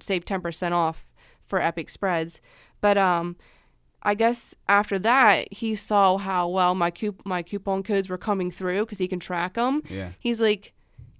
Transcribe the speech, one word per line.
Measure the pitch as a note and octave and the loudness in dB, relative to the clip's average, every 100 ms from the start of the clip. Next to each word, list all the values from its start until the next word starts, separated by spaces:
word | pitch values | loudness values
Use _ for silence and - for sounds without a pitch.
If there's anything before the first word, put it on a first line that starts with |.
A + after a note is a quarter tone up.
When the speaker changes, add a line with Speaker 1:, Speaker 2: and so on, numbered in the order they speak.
Speaker 1:
save | - F#3 - | -4 -4 -2
ten | F#3+ | -4
percent | E3+ D#3+ F3 F3 | -4 -4 -2 0
off | D#3+ D#3+ - _ _ _ - | 0 -2 -12 _ _ _ -4
for | F#3+ | -2
Epic | D#3+ E3 - | 0 -2 -8
Spreads. | - G3 E3 E3 - _ _ _ _ | -4 -2 -2 -4 -10 _ _ _ _
But, | G#3 G3+ | 2 4
um, | F#3+ E3+ F3 F3 _ _ _ _ _ _ | 4 2 -2 -8 _ _ _ _ _ _
I | - | -2
guess | G#3 A3+ A#3+ - - - | 2 2 0 -8 -6 2
after | G3+ G#3 G3 | 2 2 -2
that, | G#3+ C4 A3+ D3 - | 2 4 4 4 0
he | - A3+ G#3 | -6 -4 -4
saw | - G#3 F#3+ G3 | 0 4 4 4
how | G3 F#3 F3 | 0 -2 0
well | F#3 F3+ F#3 | 2 2 2
my | F3 | 0
coup-, | F3 G#3 F#3+ G3 | -2 -6 -6 -6
my | F3+ | -6
coupon | E3+ G3 G3 F#3+ | -4 -6 -2 -4
codes | G3 G3 F#3+ | 0 -2 -2
were | F#3 | -4
coming | A3 G3 F3+ | -2 -2 -2
through | - F#3 F#3+ A3 | -4 -2 -2 -2
'cause | G3+ | -2
he | F#3 | -2
can | F3+ | -2
track | - F3 F3+ A#3 | -4 -4 -4 0
'em. | B3 D4 - | 0 0 -4
Speaker 2:
Yeah. | F#2+ F2+ - | -8 -8 -6
Speaker 1:
He's | A#3+ A3 | -2 2
like, | A3 G#3+ - _ _ - - - | 2 2 -4 _ _ -20 -20 -6